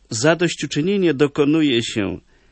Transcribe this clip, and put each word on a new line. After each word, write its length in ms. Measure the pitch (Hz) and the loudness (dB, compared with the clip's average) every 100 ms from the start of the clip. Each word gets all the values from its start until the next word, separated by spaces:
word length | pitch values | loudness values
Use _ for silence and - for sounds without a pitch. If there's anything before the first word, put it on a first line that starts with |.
| - | -10
zadośćuczynienie 1040 | 110 147 165 170 - 151 147 170 202 175 | 0 2 2 0 -2 -6 -4 -2 0 0
dokonuje 720 | 135 147 - 143 160 147 117 | 2 0 2 2 2 2 0
się 360 | 117 113 95 90 _ _ _ | -2 -4 -4 -6 _ _ _